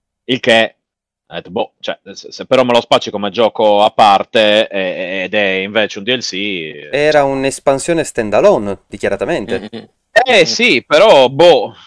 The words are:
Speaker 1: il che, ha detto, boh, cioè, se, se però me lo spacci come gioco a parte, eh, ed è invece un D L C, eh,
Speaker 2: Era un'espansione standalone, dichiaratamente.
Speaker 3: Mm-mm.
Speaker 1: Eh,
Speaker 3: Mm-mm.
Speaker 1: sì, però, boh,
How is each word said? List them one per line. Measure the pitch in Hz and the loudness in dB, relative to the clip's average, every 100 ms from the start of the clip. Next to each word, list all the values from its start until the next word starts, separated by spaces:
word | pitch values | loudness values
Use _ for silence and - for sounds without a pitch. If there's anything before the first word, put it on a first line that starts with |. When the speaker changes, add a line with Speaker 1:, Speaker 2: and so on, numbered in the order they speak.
| _ _ | _ _
Speaker 1:
il | - 127 | -6 -4
che, | 123 113 110 _ _ _ _ _ _ | 0 0 0 _ _ _ _ _ _
ha | 85 | -16
detto, | 90 | -10
boh, | 98 - _ | -8 -10 _
cioè, | - - 98 | -12 -12 -14
se, | 95 - | -20 -20
se | - 95 | -14 -2
però | 131 | 0
me | 123 | 2
lo | 120 | 0
spacci | - 127 113 | 2 -2 -2
come | 101 101 | -6 -6
gioco | 95 110 - 107 104 | 0 0 2 2 2
a | 107 | 2
parte, | - 107 98 - 113 107 104 110 | 4 4 4 2 0 2 2 0
eh, | 98 92 80 90 95 | -4 -6 -6 -8 -6
ed | 92 | -4
è | 104 98 95 | -2 -2 -2
invece | 98 107 101 104 | -4 -2 -4 -6
un | |
D | 101 | -6
L | 127 | -6
C, | - | -6
eh, | 95 104 92 78 73 73 | -8 -8 -8 -10 -14 -8
Speaker 2:
Era | 139 151 151 | -2 0 2
un'espansione | 139 135 135 - - 135 - 165 | 0 -2 -4 -4 -4 -2 -2 -4
standalone, | 135 - 107 107 196 151 101 95 _ | -4 -6 -2 2 2 2 -2 -10 _
dichiaratamente. | 101 117 95 135 165 101 95 | -8 -6 -4 -4 -6 -6 -8
Speaker 3:
Mm-mm. | 104 110 - _ _ | -10 -16 -20 _ _
Speaker 1:
Eh, | 622 262 220 | -2 2 2
Speaker 3:
Mm-mm. | |
Speaker 1:
sì, | 160 - 233 127 - | 2 0 0 0 0
però, | 151 214 151 127 | 4 6 6 4
boh, | 135 175 135 113 113 | 4 4 4 0 -12